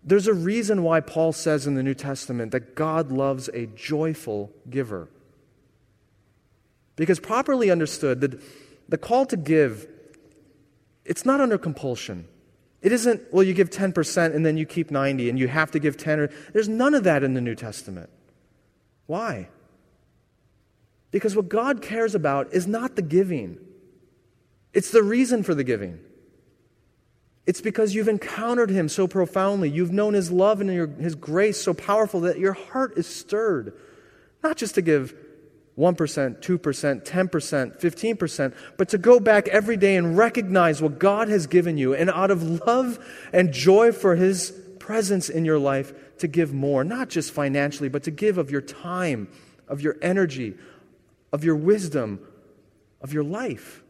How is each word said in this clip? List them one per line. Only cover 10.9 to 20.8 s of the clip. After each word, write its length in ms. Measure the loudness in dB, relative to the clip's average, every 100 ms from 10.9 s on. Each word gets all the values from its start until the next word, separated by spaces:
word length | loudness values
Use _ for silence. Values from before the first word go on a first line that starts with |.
| _
it's 220 | -10 -4 0
not 160 | 2
under 160 | 2 0
compulsion. 720 | -2 -6 -6 -6 -8 -12 -14 _ _ _ _ _
It 120 | 0
isn't, 280 | 2 2 0 0
"Well, 100 | 2
you 100 | 4
give 160 | 4 0
ten 220 | 0 -2
percent 420 | 0 -2 0 0
and 120 | 2 0
then 100 | 0
you 100 | -4
keep 240 | -4 -2
ninety 400 | 0 0 0 -2
and 80 | 0
you 120 | 0
have 200 | 0 0
to 80 | 0
give 180 | -2 -4
ten." 200 | -4 -2
Or, 80 | -2 -6 -4
there's 160 | -2 -2
none 240 | 2 2
of 100 | 4
that 200 | 4 2
in 100 | 2
the 80 | -2
New 120 | -4
Testament. 560 | -6 -10 -12 -14 -16 -16 _ _ _ _ _ _ _ _ _ _
Why? 440 | -6 -6 -8 -12 _ _ _ _ _ _ _ _ _ _ _ _ _